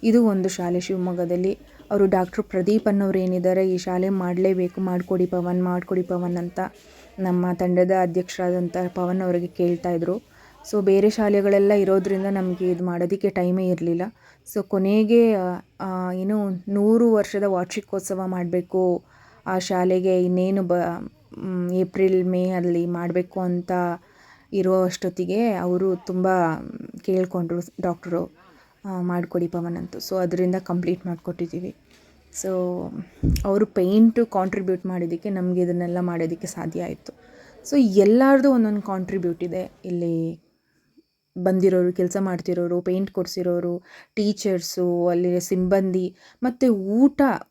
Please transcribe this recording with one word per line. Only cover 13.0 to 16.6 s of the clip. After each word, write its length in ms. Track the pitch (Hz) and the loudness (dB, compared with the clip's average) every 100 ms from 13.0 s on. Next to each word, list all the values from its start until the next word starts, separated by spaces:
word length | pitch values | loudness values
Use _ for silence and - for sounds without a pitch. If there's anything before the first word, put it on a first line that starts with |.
| 175 196 202 | -2 0 -2
ಟೈಮೇ 400 | 190 180 180 185 | 0 0 0 0
ಇರಲಿಲ್ಲ. 320 | 175 170 170 185 - _ _ - | 0 0 -2 -4 -10 _ _ -10
So 100 | - | -8
ಕೊನೆಗೆ, 720 | 190 196 190 208 214 233 233 208 180 180 - _ | -2 0 2 2 6 6 6 4 0 -6 -10 _
ಆ, 300 | 190 185 180 | -6 -4 -4
ಏನು 380 | 185 190 214 202 | -4 -2 -2 -2
ನೂರು 640 | 185 | -6